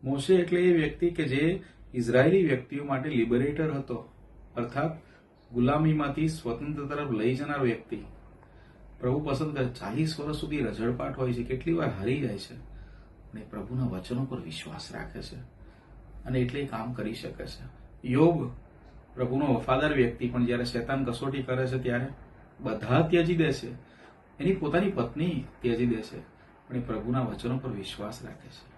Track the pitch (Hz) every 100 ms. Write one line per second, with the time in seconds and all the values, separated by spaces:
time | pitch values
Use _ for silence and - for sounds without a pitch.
0 | 131 139 139 185 170 175 180 170 151 -
1 | 170 170 143 131 156 190 - - - 123
2 | 120 123 143 196 170 127 - 139 143 135
3 | 151 143 113 120 139 147 156 139 - 120
4 | - - - - - - 120 139 156 160
5 | - - - - - 120 123 151 156 151
6 | 143 143 156 - 120 117 147 147 139 147
7 | 143 110 113 131 147 143 127 110 - 104
8 | - - - - - - - - - -
9 | 127 139 151 131 156 143 123 - 95 120
10 | 160 - 147 151 143 151 117 101 117 123
11 | 131 135 127 120 120 131 165 165 143 110
12 | 101 139 127 101 - - - - - -
13 | - - - 107 104 107 98 127 127 92
14 | 90 123 135 - 82 78 - 80 - -
15 | - - - - - - - - - -
16 | - - - 127 123 135 135 113 117 123
17 | 104 117 - - - - - - - -
18 | 123 127 165 165 123 - - - - -
19 | - - 123 131 143 123 - 131 151 139
20 | 120 - 123 120 120 120 123 123 120 135
21 | 127 120 135 135 127 127 131 127 123 120
22 | 135 - - - - - - 107 107 135
23 | 160 175 165 170 156 131 117 123 - -
24 | - - - - 156 190 151 165 196 -
25 | 120 143 175 147 - - 123 117 123 110
26 | 107 85 82 - - - - 123 120 107
27 | 107 127 123 - 120 131 131 101 95 -
28 | 104 - - - - - -